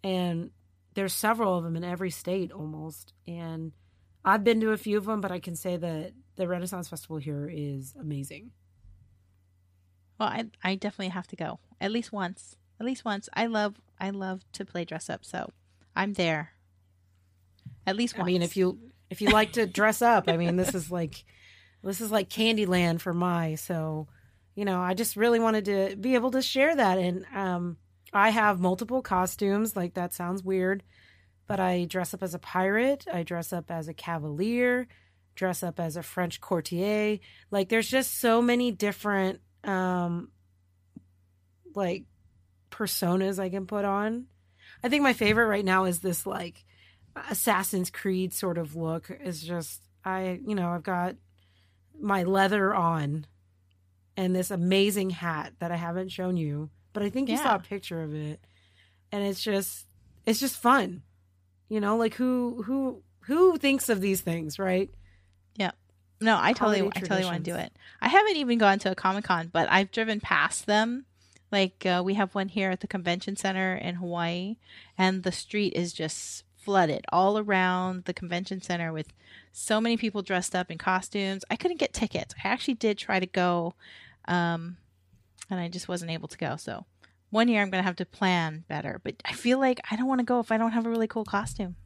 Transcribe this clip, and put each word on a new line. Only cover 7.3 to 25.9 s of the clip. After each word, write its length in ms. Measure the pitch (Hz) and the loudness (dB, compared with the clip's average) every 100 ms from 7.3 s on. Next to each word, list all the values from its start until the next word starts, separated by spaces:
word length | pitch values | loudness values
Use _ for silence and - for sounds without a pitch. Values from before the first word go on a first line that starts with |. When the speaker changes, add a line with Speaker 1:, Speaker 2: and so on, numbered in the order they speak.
| 143 147 | -6 -6
Speaker 1:
is 460 | 165 147 139 135 285 | -6 -6 -6 -10 -12
amazing. 500 | 160 143 135 151 226 _ _ _ - - _ _ _ _ _ _ _ _ _ _ _ _ | -8 -6 -8 -12 -18 _ _ _ -20 -20 _ _ _ _ _ _ _ _ _ _ _ _
Speaker 2:
Well, 100 | 214 | -4
I, 180 | - 226 _ | -2 -8 _
I 100 | 185 | -4
definitely 360 | 190 208 - 190 | -2 -4 -6 -6
have 180 | 180 180 | -6 -10
to 80 | - | -8
go 240 | 160 - _ _ | -8 -8 _ _
at 120 | 196 | -4
least 200 | 226 233 | -2 -4
once. 440 | 208 180 190 - - _ _ | -6 -6 -8 -18 -20 _ _
At 60 | 226 | -6
least 180 | 262 | -6
once. 240 | 233 202 - | -4 -6 -6
I 140 | - 233 | -2 0
love, 300 | 220 208 202 _ _ | 0 0 -4 _ _
I 100 | 196 | -6
love 320 | 196 190 185 - | -4 -6 -8 -10
to 100 | - | -12
play 200 | 196 180 | -8 -6
dress 240 | 170 160 - | -6 -8 -8
up, 160 | - | -10
so 280 | - 170 - - _ _ _ | -8 -10 -10 -12 _ _ _
I'm 200 | - 196 | -2 -2
there. 360 | 202 170 156 156 _ _ _ _ _ _ _ _ _ _ _ - - - | 0 0 0 -4 _ _ _ _ _ _ _ _ _ _ _ -20 -8 -4
At 80 | 196 | 0
least 220 | 240 - | 0 0
Speaker 1:
I 60 | |
mean, 160 | 180 180 | 0 2
Speaker 2:
once. 100 | 170 | 2
Speaker 1:
if 60 | 190 | 2
you, 220 | 180 - - _ _ | 0 0 -12 _ _
if 120 | 180 | -2
you 80 | 208 | 4
like 220 | 214 214 | 6 4
to 140 | 240 214 | 2 0
dress 360 | 185 214 214 | 4 2 4
up, 220 | 233 226 175 | 6 6 4
I 80 | 165 | 2
mean, 200 | 170 175 | 2 2
this 180 | 185 | 2
is 160 | 196 156 | -2 -4
like, 340 | 180 165 - - - - - _ _ | -4 -4 -8 -20 -20 -20 -20 _ _
this 180 | 185 196 | -8 -6
is 100 | 220 | 0
like 180 | 214 190 | 0 0
Candyland 720 | - 220 226 202 180 175 165 | 2 2 4 4 4 4 2
for 140 | 185 | 0
my, 400 | 170 180 170 165 | 0 2 2 0
so, 540 | 156 - 170 156 156 151 - - _ _ - | -4 -4 -4 -2 -6 -8 -14 -20 _ _ -4
you 80 | |
know, 160 | 202 185 | -2 0
I 140 | 180 | 0
just 200 | 190 226 - | 0 -2 2
really 220 | 233 233 | 4 6
wanted 280 | 226 220 196 | 4 2 2
to 300 | 196 190 | 2 0